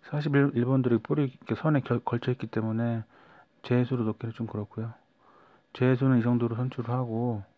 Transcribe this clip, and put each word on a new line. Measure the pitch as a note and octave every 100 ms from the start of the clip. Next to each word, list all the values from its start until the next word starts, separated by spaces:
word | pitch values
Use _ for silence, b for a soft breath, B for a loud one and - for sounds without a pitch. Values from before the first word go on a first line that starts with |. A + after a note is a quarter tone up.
사십일 | - D3 D3+ C#3 C#3 A#2
번들이 | A#2+ C3+ B2 A#2
볼이 | - D3 C#3
이렇게 | - -
선에 | A2+ D#3+ D3
결-, | - A#2+
걸쳐 | - A#2+ -
있기 | B2 A2+
때문에 | - A2 A2 A#2 A#2 A2 B B B B _
제외수로 | - B2 B2 B2+
넣기는 | A2 G#2+ A2+
좀 | A2 A2+
그렇고요. | G#2+ G#2 - A2+ - _ _ b b b b _
제외수는 | - B2+ B2+ C3+ B2+
이 |
정도로 | A2+ A#2+ A#2 A2+
선출을 | B2+ - A2+
하고 | B2 B2 A2+ A#2+ A2 G2